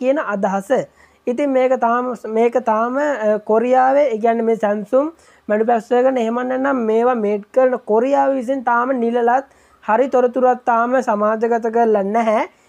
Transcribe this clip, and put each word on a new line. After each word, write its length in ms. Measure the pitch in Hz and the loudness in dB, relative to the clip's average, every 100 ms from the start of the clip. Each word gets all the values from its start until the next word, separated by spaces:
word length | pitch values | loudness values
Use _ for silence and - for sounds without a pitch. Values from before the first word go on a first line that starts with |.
කියන 180 | 254 294 214 | -2 -2 -2
අදහස. 340 | 208 202 196 196 247 147 _ _ _ - | -4 -2 -2 -2 -2 -2 _ _ _ -6
ඉතින් 200 | 247 285 262 | -2 0 2
මේක 160 | 254 254 233 | 0 0 0
තාම, 260 | 240 254 233 214 220 | 0 -2 -8 -4 0
මේක 180 | 233 247 233 | 0 0 0
තාම, 300 | 214 240 262 | -2 0 -2
අ, 400 | 294 254 214 214 214 | -2 -2 0 -2 0
කොරියාවේ, 560 | 220 247 254 262 277 285 | 0 2 2 4 2 0
ඒ 60 | 220 | 0
කියන්නේ 240 | 233 233 226 | 0 0 0
මේ 120 | 226 208 | 0 -2
Samsung 420 | 214 196 262 311 330 _ _ - | -4 0 0 0 -6 _ _ -4
මැනුෆැක්චරර් 540 | 214 220 233 202 247 262 | -2 0 -2 0 0 2
කරන 120 | 254 | 0
එහෙම 180 | 226 233 254 | -2 -2 -4
නැත්නම් 340 | 262 269 262 220 | -2 -2 -2 0
මේවා 280 | 220 240 247 208 | 2 2 0 -2
මේඩ් 180 | 208 202 262 | -4 -2 0
කරන 200 | 254 247 - | 2 0 -2
කොරියාව 440 | 214 262 277 277 269 | 0 2 0 0 -2
විසින් 260 | 233 277 240 | -2 -4 0
තාම 220 | 240 247 262 | 0 0 -2
නිලලත් 440 | 233 240 233 254 269 _ _ _ - | -2 0 2 0 -2 _ _ _ -2
හරි 200 | 220 269 | 0 2
තොරතුරක් 460 | 254 247 254 254 247 - | 2 0 2 2 2 0
තාම 300 | 233 240 254 247 | 0 0 0 0
සමාජගත 580 | 208 214 220 226 233 226 226 | 0 0 0 0 -2 0 0
කරලා 260 | 233 214 196 226 | 2 2 0 0
නැහැ. 260 | 226 214 339 _ | 0 0 -2 _